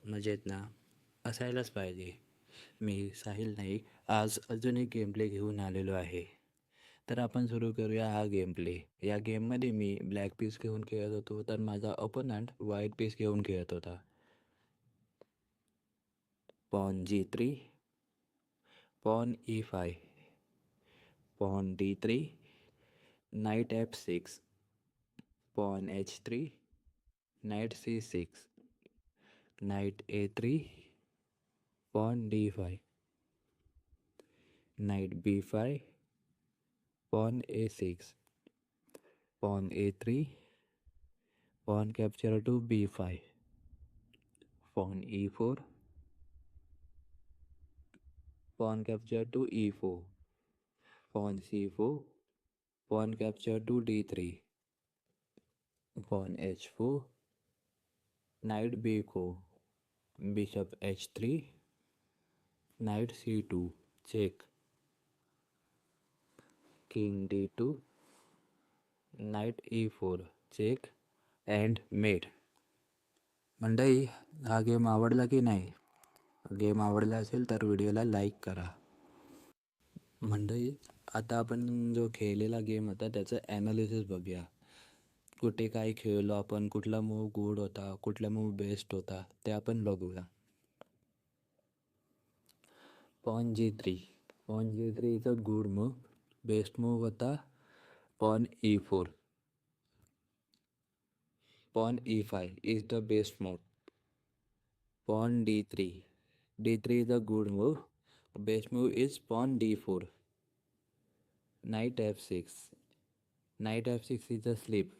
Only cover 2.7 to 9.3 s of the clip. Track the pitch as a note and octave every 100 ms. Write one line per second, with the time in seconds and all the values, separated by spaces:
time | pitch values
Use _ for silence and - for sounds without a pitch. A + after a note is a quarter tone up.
2.7 | _ G#2+ G2 G2+ G2 - G2+ A2 G#2+ G2
3.7 | G#2 - - - G#2+ G#2+ - - A2+ B2
4.7 | B2 B2 A#2 G#2 G#2 G#2+ G2 G#2 G#2 G2
5.7 | F#2 F#2+ F#2+ E2+ F2+ E2+ - _ _ _
6.7 | _ - - - B2 A#2+ B2 B2 A2+ A2+
7.7 | A2+ A2 A2 A2 G#2+ G#2+ G2+ F#2 E2 E2+
8.7 | F2 - _ G2 G#2 A2